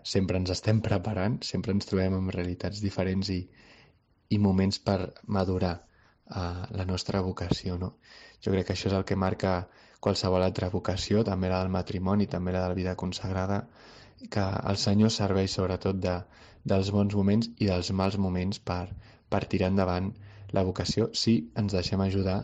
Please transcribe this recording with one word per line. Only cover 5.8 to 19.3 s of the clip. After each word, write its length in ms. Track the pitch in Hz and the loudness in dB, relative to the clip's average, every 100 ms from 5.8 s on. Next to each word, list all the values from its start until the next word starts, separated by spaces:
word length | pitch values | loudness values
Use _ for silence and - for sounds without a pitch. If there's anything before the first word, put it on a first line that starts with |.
| - _ _ _ - | -10 _ _ _ -12
eh, 380 | - 87 90 92 - | -6 -6 -6 -8 -6
la 80 | 92 | -2
nostra 400 | 90 - 98 92 | -4 -2 -2 -2
vocació, 560 | 90 90 - 90 90 | -4 -2 -2 -2 -4
no? 140 | 92 - - - - - - | -6 -8 -20 -20 -20 -6 0
Jo 80 | |
crec 160 | 98 90 | 0 0
que 80 | 98 | -2
això 160 | 98 | 0
és 80 | 98 | 0
el 80 | 95 | 0
que 80 | 95 | 0
marca 380 | 95 92 95 90 90 - - - | 0 0 0 0 -4 -16 -20 -4
qualsevol 400 | 104 98 95 92 | -2 0 2 4
altra 260 | 92 90 92 | 2 0 -2
vocació, 540 | 90 - 95 - 104 107 | -2 -2 -2 2 2 2
també 220 | 92 92 | 0 0
la 80 | 92 | 0
del 100 | 92 92 | 0 -2
matrimoni, 520 | 90 90 92 104 98 | -2 -2 2 2 2
també 240 | 87 90 92 | -2 -2 -2
la 80 | |
de 80 | 90 | 0
la 80 | 92 | -2
vida 160 | 92 90 | -2 -2
consagrada, 560 | 92 90 95 95 95 101 - - - - - - 254 | -4 -6 -4 -2 0 -2 -4 -16 -20 -20 -20 -20 -6
que 120 | 208 95 98 - | -2 0 0 -2
el 80 | 98 | 0
Senyor 320 | - 101 110 - | 2 4 4 2
serveix 400 | 101 95 95 - | 0 2 0 0
sobretot 460 | 92 90 95 95 | -2 0 -2 0
de, 140 | 92 87 - - - - - | 0 -2 -6 -20 -20 -8 0
dels 180 | 98 95 101 | 2 2 2
bons 200 | 101 101 | 2 2
moments 340 | 98 107 117 | 4 2 0
i 160 | - 104 | 0 0
dels 200 | 90 90 | 2 0
mals 280 | 95 95 98 | 0 0 0
moments 400 | 95 90 92 98 | 0 0 -2 -4
per, 240 | - 90 92 - - - - | -4 -4 -4 -12 -16 -16 -2